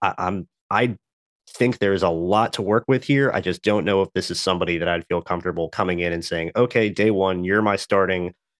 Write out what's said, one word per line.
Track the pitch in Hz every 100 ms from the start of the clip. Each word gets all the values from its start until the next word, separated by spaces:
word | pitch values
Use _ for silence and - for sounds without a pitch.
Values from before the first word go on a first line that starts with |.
I, | 98 -
I'm, | 92 95 85 _ -
I | 101 127 98 _ _ _ _ _
think | - 123 120
there's | 101 98
a | 90
lot | 82 87 104 110
to | -
work | 98 113 -
with | 131
here. | - 139 139
I | -
just | 90 87
don't | 104 104
know | 85 98
if | 95
this | - -
is | 87
somebody | - 90 87 85
that | 85
I'd | 85 -
feel | 87
comfortable | - 90 90 85 82
coming | - 95 87
in | 87
and | 85
saying, | 82 85 82 113
"Okay, | 123 120 107
day | 98 107
one, | 98 95 92
you're | 90 104
my | 107 98
starting, | - 101 95 92 90 - _ _